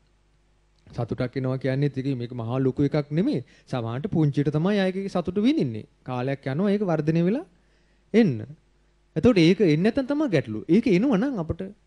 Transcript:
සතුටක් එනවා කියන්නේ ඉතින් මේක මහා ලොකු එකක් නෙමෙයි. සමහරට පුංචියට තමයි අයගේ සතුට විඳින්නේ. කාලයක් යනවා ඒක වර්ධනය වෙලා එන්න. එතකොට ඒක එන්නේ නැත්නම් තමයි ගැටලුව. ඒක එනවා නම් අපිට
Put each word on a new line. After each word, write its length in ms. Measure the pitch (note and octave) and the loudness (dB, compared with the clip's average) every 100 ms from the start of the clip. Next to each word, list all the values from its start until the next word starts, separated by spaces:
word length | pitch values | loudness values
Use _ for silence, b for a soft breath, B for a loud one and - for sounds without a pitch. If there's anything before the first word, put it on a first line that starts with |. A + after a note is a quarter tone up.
| _ _ _ _ _ _ _ _ - | _ _ _ _ _ _ _ _ -12
සතුටක් 480 | - A2+ B2 B2 C3+ | -8 -6 -6 -6 -4
එනවා 220 | C3 C3 | -4 -4
කියන්නේ 320 | C3+ C3 C#3+ | -2 0 -2
ඉතින් 280 | C3+ C3 C3 | -2 -6 -6
මේක 160 | A#2+ | -8
මහා 260 | B2 A2+ C3 | -8 -4 0
ලොකු 240 | C3+ - | 0 0
එකක් 280 | C#3+ D#3 C#3+ | 0 0 -2
නෙමෙයි. 320 | D3+ A#3+ F#3+ b b | -2 0 -2 b b
සමහරට 440 | - B2+ A2+ A#2+ D#3+ | -8 -6 -4 -6 -4
පුංචියට 440 | F3 D3+ C#3 D3 | 0 2 2 0
තමයි 260 | D3+ F3+ G#3 | 0 0 0
අයගේ 280 | F#3 F#3+ G3 | 0 -2 -4
සතුට 300 | F#3+ F3 F#3 | -4 -4 0
විඳින්නේ. 480 | A3 D#4+ D3 A2 - _ | 0 2 -2 -4 -12 _
කාලයක් 440 | - B2+ C3 C#3 C#3 | -8 -4 -4 -4 -4
යනවා 260 | C#3 G3+ | -2 0
ඒක 120 | G3+ | 0
වර්ධනය 380 | G3+ D#3 D3+ E3 | 0 0 0 2
වෙලා 220 | F3 B3 F#4+ _ _ _ _ _ _ | 0 -2 -6 _ _ _ _ _ _
එන්න. 240 | G#3 G#3+ A2+ B2 D3+ _ _ _ _ _ - | 2 2 0 -8 -18 _ _ _ _ _ 2
එතකොට 220 | F#3 G3+ | 4 6
ඒක 220 | D#3+ F#3+ | 6 6
එන්නේ 220 | F#3+ D3+ | 4 4
නැත්නම් 240 | G3+ B3+ B3+ | 2 0 -2
තමයි 200 | D4 D4+ | -2 0
ගැටලුව. 360 | D#3 A#2 G#2+ - | 0 -2 -6 2
ඒක 200 | F#3 A#3 | 2 4
එනවා 300 | F3 C4+ G3 | 2 2 0
නම් 220 | C#4 A#3 | 0 -4
අපිට 220 | D#3+ E3+ F#3+ G3+ | -6 -6 -10 -16